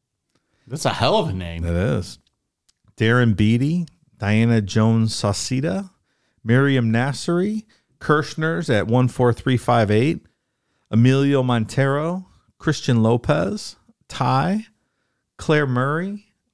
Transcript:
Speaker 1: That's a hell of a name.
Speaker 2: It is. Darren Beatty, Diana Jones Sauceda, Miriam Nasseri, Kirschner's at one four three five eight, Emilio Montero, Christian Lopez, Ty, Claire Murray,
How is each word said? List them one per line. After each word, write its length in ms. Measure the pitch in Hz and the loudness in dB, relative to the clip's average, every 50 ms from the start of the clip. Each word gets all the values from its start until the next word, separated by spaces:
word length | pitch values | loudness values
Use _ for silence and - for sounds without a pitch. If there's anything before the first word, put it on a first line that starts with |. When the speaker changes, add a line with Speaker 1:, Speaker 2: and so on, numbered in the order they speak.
| _ _ _ _ _ _ _ _ _ _ _ _ _ - | _ _ _ _ _ _ _ _ _ _ _ _ _ -12
Speaker 1:
That's 160 | 120 - - | -8 -4 -4
a 60 | 135 | -4
hell 260 | - - 117 139 202 | -2 0 0 2 2
of 140 | 220 185 151 | 2 0 -2
a 20 | 95 | -4
name. 320 | 92 87 85 85 85 82 | -6 -6 -8 -8 -6 -4
Speaker 2:
It 100 | 85 85 | -2 0
is. 460 | 87 98 135 139 101 87 - - - _ _ _ _ _ _ _ _ _ _ _ _ _ _ _ | 0 0 0 -2 -4 -6 -8 -12 -20 _ _ _ _ _ _ _ _ _ _ _ _ _ _ _
Darren 400 | - 113 113 120 123 123 117 104 | -2 0 2 4 4 4 2 2
Beatty, 500 | 90 107 107 117 120 135 151 165 180 165 - _ _ _ _ _ - | 2 2 2 2 2 0 0 -2 -2 -4 -6 _ _ _ _ _ -6
Diana 420 | 98 101 107 110 117 117 117 113 | -2 0 2 2 4 4 2 2
Jones 520 | 101 95 - 110 110 113 113 113 110 110 - | 0 0 0 2 2 2 4 2 2 0 -2
Sauceda, 760 | - - 104 101 - - - 127 131 139 170 190 196 202 185 _ _ _ _ _ _ _ _ _ _ - | -2 -2 -2 -2 -2 -4 -4 -4 -4 -2 -2 -4 -4 -6 -10 _ _ _ _ _ _ _ _ _ _ -2
Miriam 480 | 110 120 131 139 139 135 131 117 113 110 | 2 2 4 4 4 2 2 2 2 2
Nasseri, 720 | 117 127 143 135 - - - 170 175 185 208 220 214 - _ _ _ _ _ _ - | 0 0 -2 -4 -6 -4 -2 0 0 0 -2 -4 -6 -10 _ _ _ _ _ _ -8
Kirschner's 720 | - - 151 151 151 - - - 156 160 165 175 160 - | -2 0 0 0 0 -4 -6 -6 -4 -4 -4 -4 -2 0
at 160 | 120 104 87 | 0 0 0
one 220 | 110 117 127 127 123 | 2 2 2 2 2
four 240 | - - 127 120 113 | 0 0 0 0 0
three 240 | - - 135 127 | 0 -2 -2 -2
five 340 | 113 - - 120 117 110 98 | -2 0 0 2 2 2 2
eight, 340 | 104 110 123 156 175 - _ _ _ _ _ _ _ _ _ _ _ _ _ - | 2 2 2 0 -2 -4 _ _ _ _ _ _ _ _ _ _ _ _ _ -2
Emilio 520 | - 113 120 127 131 135 139 139 143 135 127 | 2 4 4 4 4 4 2 2 2 2 2
Montero, 840 | 127 123 117 110 107 - 139 135 139 139 143 151 165 180 190 185 - _ _ _ _ _ _ | 0 0 0 -2 -2 -2 0 0 0 0 -2 -2 -4 -6 -6 -8 -12 _ _ _ _ _ _
Christian 440 | - 156 147 - - - 123 113 110 | -4 -4 -4 -4 -2 0 2 2 4
Lopez, 720 | 110 113 117 - - 147 160 175 196 208 202 - - - _ _ _ _ _ _ - | 2 2 0 0 0 0 0 0 -4 -4 -8 -10 -14 -18 _ _ _ _ _ _ -14
Ty, 580 | - - 131 127 127 135 147 175 202 214 220 - _ _ _ _ _ _ _ _ _ _ _ _ _ - | -8 -4 -2 0 0 0 0 0 -2 -4 -6 -8 _ _ _ _ _ _ _ _ _ _ _ _ _ -10
Claire 280 | - - 156 151 147 | -2 0 0 0 2
Murray, 600 | 135 123 127 131 139 151 165 180 196 208 202 - _ _ _ _ _ | 0 0 0 0 -2 -2 -4 -6 -6 -10 -12 -14 _ _ _ _ _